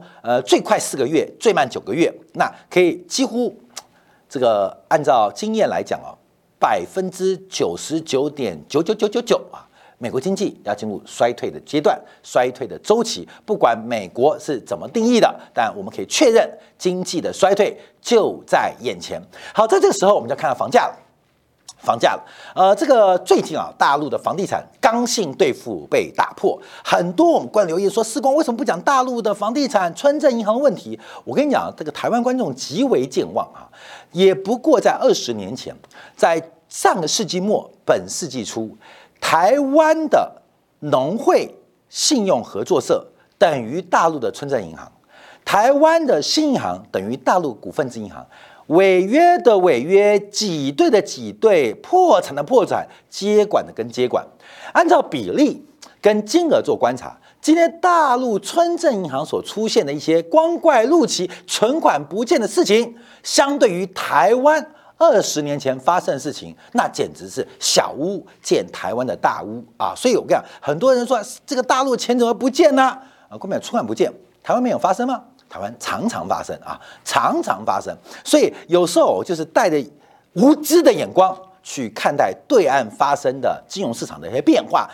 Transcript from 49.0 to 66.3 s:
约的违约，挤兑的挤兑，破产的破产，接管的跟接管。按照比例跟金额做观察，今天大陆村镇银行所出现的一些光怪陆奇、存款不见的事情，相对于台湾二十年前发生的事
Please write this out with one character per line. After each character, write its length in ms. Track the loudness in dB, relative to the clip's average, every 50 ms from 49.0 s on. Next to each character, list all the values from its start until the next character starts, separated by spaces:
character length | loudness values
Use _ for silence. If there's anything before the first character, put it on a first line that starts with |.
约 340 | 2 2 2 4 4 4 4 4
的 180 | 4 4 4
违 240 | 6 4 4 2 2
约， 380 | 2 2 4 4 6 4 4 2
挤 520 | 0 -4 -6 -6 -4 -4 -4 -4 -4 -4
兑 200 | 0 0 2 4
的 100 | 4 2
挤 300 | 2 -2 -10 -12 -12 -12 -6
兑， 400 | 0 2 4 4 4 2 0 -2
破 460 | -6 -6 0 2 4 4 6 4 2
产 140 | 2 -2 -6
的 80 | -8 -4
破 200 | 0 2 2 2
产， 240 | 2 -2 -4 -4 -8 -16 -20 _ _
接 340 | -12 -6 -2 2 2 2 2
管 220 | 2 0 -2 -2
的 80 | -2 -8
跟 160 | -10 -10 -8
接 180 | -2 -2 -2
管。 160 | 0 0 -4 -4 -6 _ _ -20 -20 -20 -20 -20 -2 0
按 140 | 0 2
照 140 | 4 4 2
比 300 | 2 -2 -6 -6 -6 -4
例 340 | 0 2 2 0 0 -6 -14 _ _ _ -20 -20 _ _
跟 240 | 2 2 2 2 -2
金 240 | 0 0 0 2 2
额 100 | 2 0
做 160 | 2 0 0
观 180 | 0 0 -2 -2
察， 220 | -4 -10 -16 -18 _ _ _ _ _
今 140 | -2 0 2
天 240 | 2 2 0 0 0
大 340 | 0 2 2 2 2 2 0
陆 220 | 0 0 -2 -4
村 400 | -4 -4 -2 0 0 0 0 0
镇 160 | 0 0 0 0 0 -4
银 60 | -6
行 160 | -6 -6 -6
所 160 | -4 -4 -6
出 260 | -6 -6 -6 -6 -4
现 160 | 0 0 0 0
的 80 | 0
一 80 | -4 -4
些 220 | 0 0 0 0
光 340 | 0 2 2 2 2 2 -2 2
怪 240 | 2 4 4 4 4
陆 200 | 4 2 2 2
奇、 240 | 0 -2 -4 -6 -6 -8 -16 -10
存 320 | -8 -2 0 0 0 0 2
款 200 | 2 2 0 0 -4
不 180 | -6 -6 -6 -2
见 160 | 0 0 0
的 80 | 0
事 160 | 0 0 0 2
情， 320 | 2 2 2 2 -2 -8 -18 -20 -20 -20 _ _
相 340 | 0 2 2 2 2 2
对 140 | 2 2 2
于 160 | 2 -2 -6
台 480 | -8 -8 -10 -6 0 2 4 4 4 4
湾 280 | 4 4 4 2 2 -2 -6 -16 -20 _ -20 _ _
二 200 | 4 4 4 4
十 220 | 2 0 -4 -4
年 180 | -4 -4 -6 -4
前 180 | -2 -4 -4 0
发 200 | 0 0 0 0
生 140 | 0 -2 -6
的 60 | -4
事 120 | -6 -8